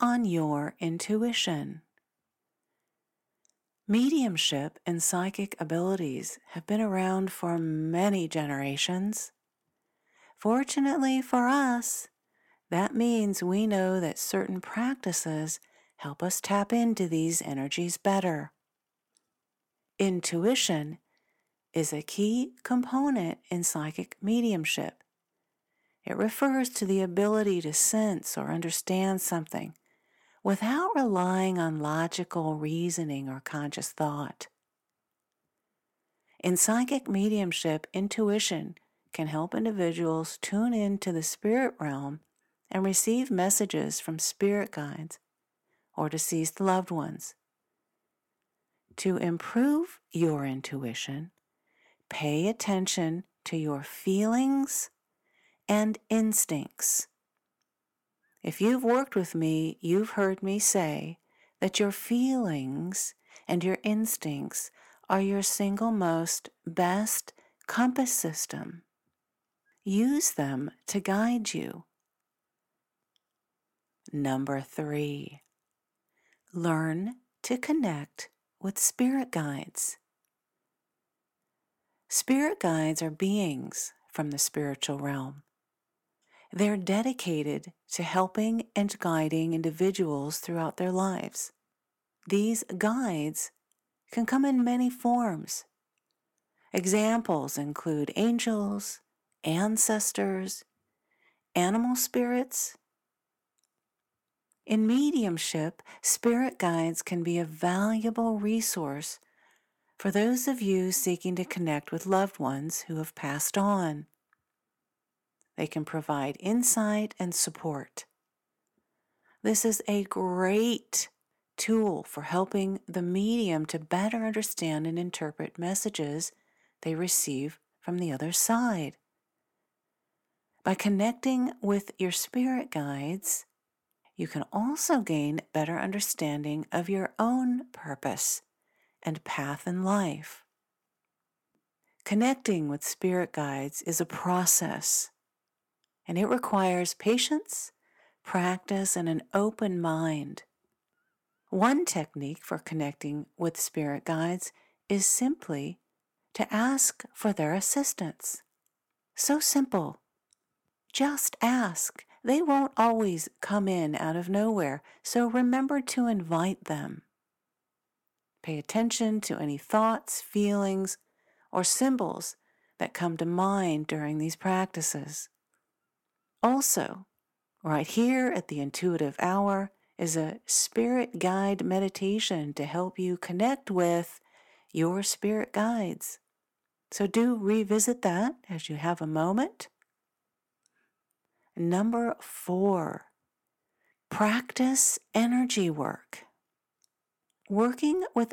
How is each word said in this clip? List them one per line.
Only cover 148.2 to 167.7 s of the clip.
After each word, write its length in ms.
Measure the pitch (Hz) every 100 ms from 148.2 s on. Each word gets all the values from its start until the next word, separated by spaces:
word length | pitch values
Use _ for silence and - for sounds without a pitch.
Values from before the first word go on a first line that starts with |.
practice, 720 | - 185 180 180 - 196 190 180
and 120 | 165
an 140 | 160 -
open 480 | 196 214 226 214 175
mind. 640 | 165 160 160 151 139 - - _ _ _ _ _ _ _ _ _ -
One 340 | 190 226 285
technique 580 | 349 175 147 143 143 160
for 160 | - 160
connecting 680 | - 160 143 - 147 147 - -
with 240 | 165 165
spirit 440 | - 160 147 143
guides 480 | - 160 165 185 - _ _ _ -
is 180 | 202 190
simply 720 | - 254 320 - 143 147 180 _ _ _ _ _
to 180 | - -
ask 520 | 214 247 269 - - -
for 200 | - 214
their 220 | 190 151
assistance. 880 | 185 - 285 277 - 170 - - - _ _ _ _ _ _ _
So 240 | - - -
simple. 640 | - 285 262 196 147 - _ _ _ _ _ _ _ _ _
Just 440 | - 277 285 - -
ask. 640 | 233 254 202 165 - - - -
They 180 | 240 285
won't 300 | 320 277 269 -
always 520 | 233 226 202 165 - -
come 280 | - 202 190
in 260 | 180 156
out 220 | 151 160 170
of 120 | 175
nowhere, 540 | 196 220 208 147 143 - -
so 260 | - 240 240
remember 520 | 247 247 262 269 285
to 260 | 254 254 240
invite 580 | 214 165 165 185 -
them. 380 | - 147 - - _ _ _ _ _ _ _